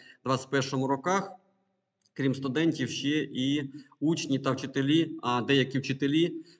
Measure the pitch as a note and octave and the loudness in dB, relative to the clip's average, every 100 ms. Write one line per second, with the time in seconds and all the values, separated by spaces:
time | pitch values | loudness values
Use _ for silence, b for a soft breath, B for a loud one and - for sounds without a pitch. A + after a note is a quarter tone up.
0 | B B B2 C3 - C#3 C3+ C3+ C3 C3+ | B B -2 -2 0 -2 0 -2 0 0
1 | F3 G3 F#3+ - _ _ _ _ _ _ | 2 0 0 -10 _ _ _ _ _ _
2 | _ - C3+ B2+ C3+ B2 E3 - B2 - | _ -2 0 0 -2 2 2 2 -4 -2
3 | C3+ D3+ - A#2+ C3 D3 C3+ B B B | -2 0 -2 -2 0 0 -2 B B B
4 | D3 E3 D3 C3+ C#3 - C3+ C#3 C3+ D#3+ | 0 0 0 -2 0 -2 -4 -2 2 2
5 | D#3 - A#2+ B2 A2 C#3 C3 C3 A#2 C#3 | 2 -2 -2 0 2 2 4 0 -2 -2
6 | C#3 D#3 E3+ E3 B | 2 2 2 -2 B